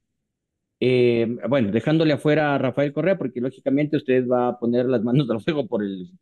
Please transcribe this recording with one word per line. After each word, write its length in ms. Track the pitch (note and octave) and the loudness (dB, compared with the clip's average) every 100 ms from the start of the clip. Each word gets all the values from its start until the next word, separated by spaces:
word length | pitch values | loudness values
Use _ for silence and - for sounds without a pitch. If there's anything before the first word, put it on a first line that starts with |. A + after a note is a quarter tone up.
| _ _ _ _ _ _ _ _ | _ _ _ _ _ _ _ _
eh, 480 | B2 B2+ A#2+ A#2 A2+ A#2+ G2+ | 0 4 4 2 0 -4 -2
bueno, 240 | C#3 G2+ | 0 0
dejándole 420 | A2 D#3 D#3+ D#3 | 0 0 2 2
afuera 400 | C#3+ D3+ D3+ D3+ | 0 0 0 0
a 40 | C#3 | 0
Rafael 340 | C3 C3 C#3+ | -2 -2 -2
Correa, 260 | C#3+ D#3+ F#3+ | -2 -2 -2
porque 220 | C3 B2 | -4 -6
lógicamente 560 | B2+ - - C3+ D3 D3+ | -6 -6 -2 0 0 -2
usted 280 | - B2+ B2 | 0 0 2
va 200 | B2 B2 | 0 0
a 80 | A#2 | -2
poner 260 | A#2 A#2+ B2 | -2 0 0
las 160 | B2 | 0
manos 260 | A#2 B2+ A2+ | 0 0 0
al 120 | A2+ | -2
fuego 240 | G2+ D3+ A2+ | -2 -4 -4
por 140 | A2+ | -4
el, 260 | G2+ F#2+ F2+ - | -4 -6 -12 -14